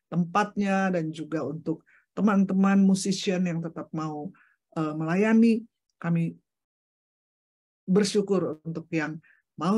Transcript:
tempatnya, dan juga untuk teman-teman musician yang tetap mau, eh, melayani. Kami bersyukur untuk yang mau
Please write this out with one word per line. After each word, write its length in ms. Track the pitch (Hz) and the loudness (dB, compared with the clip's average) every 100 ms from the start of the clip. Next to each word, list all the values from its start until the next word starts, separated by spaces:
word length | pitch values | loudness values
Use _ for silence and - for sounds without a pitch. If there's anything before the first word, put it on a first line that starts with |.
| - | -6
tempatnya, 800 | 165 170 202 202 202 202 190 190 | -2 0 0 -2 -2 0 0 0
dan 240 | 175 160 | 0 -4
juga 320 | 156 156 156 | -6 -8 -6
untuk 400 | 127 160 160 160 _ _ _ - | -6 -8 -6 -8 _ _ _ -2
teman-teman 640 | 202 196 190 190 196 196 | 2 2 2 2 4 6
musician 640 | 190 190 196 190 - 185 | 6 4 0 -4 -2 -2
yang 160 | 180 165 | -2 -4
tetap 320 | 165 160 151 | -6 -10 -10
mau, 400 | 160 156 151 180 - _ _ _ - | -6 -6 -6 -12 -14 _ _ _ -6
eh, 140 | 156 156 | -4 -4
melayani. 720 | 160 180 214 226 233 220 220 _ _ _ | -2 0 4 6 6 2 -2 _ _ _
Kami 320 | 175 170 165 170 _ _ _ _ _ _ _ _ _ _ _ _ _ _ | -2 -2 -2 -6 _ _ _ _ _ _ _ _ _ _ _ _ _ _
bersyukur 800 | - 185 196 208 196 190 156 156 | 0 2 2 0 0 0 -2 -6
untuk 240 | 165 165 165 | -10 -10 -6
yang 320 | 165 151 160 - _ _ - | -4 -4 -8 -14 _ _ -6
mau 160 | 160 | -2